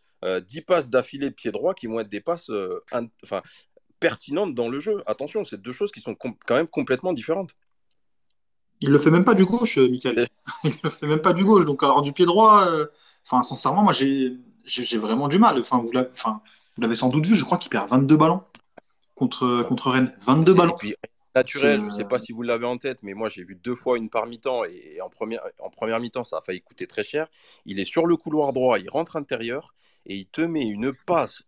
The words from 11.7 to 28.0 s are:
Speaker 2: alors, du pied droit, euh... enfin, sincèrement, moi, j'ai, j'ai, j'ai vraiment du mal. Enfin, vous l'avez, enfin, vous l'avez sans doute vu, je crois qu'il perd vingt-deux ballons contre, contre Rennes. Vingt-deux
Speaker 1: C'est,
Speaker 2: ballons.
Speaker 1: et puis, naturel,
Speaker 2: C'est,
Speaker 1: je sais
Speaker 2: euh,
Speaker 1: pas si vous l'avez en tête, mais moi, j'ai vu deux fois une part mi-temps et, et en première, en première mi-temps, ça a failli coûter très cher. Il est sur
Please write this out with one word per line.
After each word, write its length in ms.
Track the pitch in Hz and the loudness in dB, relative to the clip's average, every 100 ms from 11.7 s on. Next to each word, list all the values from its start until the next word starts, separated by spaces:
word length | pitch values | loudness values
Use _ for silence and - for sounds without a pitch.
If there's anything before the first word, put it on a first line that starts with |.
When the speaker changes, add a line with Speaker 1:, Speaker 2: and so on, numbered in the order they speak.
| 135 | 2
Speaker 2:
alors, 220 | 143 139 | 2 4
du 100 | 143 | 2
pied 140 | 139 175 | 2 4
droit, 400 | 190 220 208 180 | 6 8 8 6
euh... 180 | 160 151 _ - _ - | 0 -4 _ -20 _ -2
enfin, 160 | 127 | 0
sincèrement, 400 | - 127 135 180 | 0 -2 0 2
moi, 100 | 202 | 2
j'ai, 460 | 139 139 139 127 127 - _ - | 4 2 2 -2 -4 -16 _ -10
j'ai, 160 | 123 | -8
j'ai 160 | 120 113 | -4 -2
vraiment 280 | 107 117 143 | 0 0 2
du 120 | 180 | 4
mal. 200 | 226 139 | 4 4
Enfin, 200 | 113 123 | 0 -2
vous 120 | 117 | 0
l'avez, 180 | 127 127 | -2 -4
enfin, 300 | - 113 110 - _ _ - | -4 -6 -6 -12 _ _ -6
vous 80 | |
l'avez 120 | 113 113 | -2 0
sans 140 | 127 | 0
doute 160 | 147 165 | 0 2
vu, 80 | |
je 100 | 202 | 2
crois 140 | 135 175 | 2 -4
qu'il 140 | - | -2
perd 180 | 104 104 | -4 0
vingt-deux 280 | 127 139 151 | 2 4 6
ballons 260 | 160 185 - - _ - _ _ _ - | 6 2 -6 -20 _ -20 _ _ _ -4
contre, 480 | 127 - 127 120 | -4 -2 0 0
contre 260 | 117 127 131 | 0 -2 0
Rennes. 260 | 127 127 - | 0 0 -2
Vingt-deux 300 | - 165 165 | 2 4 6
Speaker 1:
C'est, 60 | 180 | 6
Speaker 2:
ballons. 160 | 170 165 | 4 0
Speaker 1:
et 20 | |
puis, 180 | 208 - - _ _ 131 | -8 -10 -14 _ _ 0
naturel, 460 | 127 - 127 107 | 0 2 2 2
Speaker 2:
C'est, 80 | 104 | -2
Speaker 1:
je 60 | 104 | -8
sais 80 | |
Speaker 2:
euh, 40 | 104 | -4
Speaker 1:
pas 120 | 123 | -6
si 140 | 113 | -6
vous 100 | 113 | -8
l'avez 240 | 120 117 120 | -4 -2 -4
en 100 | 123 | -6
tête, 220 | 135 127 | -8 -10
mais 140 | 101 101 | -12 -8
moi, 140 | 110 | -8
j'ai 140 | 98 | -8
vu 120 | 87 92 | -16 -12
deux 180 | 120 | -10
fois 240 | 123 127 123 | -6 -2 -2
une 140 | 110 | -2
part 160 | 113 117 | -4 -6
mi-temps 360 | 117 135 123 | -8 -6 -4
et, 340 | 92 90 76 78 | -6 -10 -18 -14
et 40 | |
en 80 | 92 | -14
première, 320 | - 110 113 95 - | -10 -10 -10 -12 -16
en 140 | 98 | -18
première 280 | - 113 113 | -8 -4 -4
mi-temps, 240 | 120 127 | -4 -8
ça 140 | 113 80 | -8 -10
a 40 | |
failli 200 | - 92 | -8 -12
coûter 240 | - - - | -14 -14 -10
très 180 | - | -8
cher. 240 | 101 147 160 _ - - - | -6 -6 -8 _ -20 -20 -10
Il 140 | 98 | -8
est 60 | 92 | -4
sur 200 | 165 | -2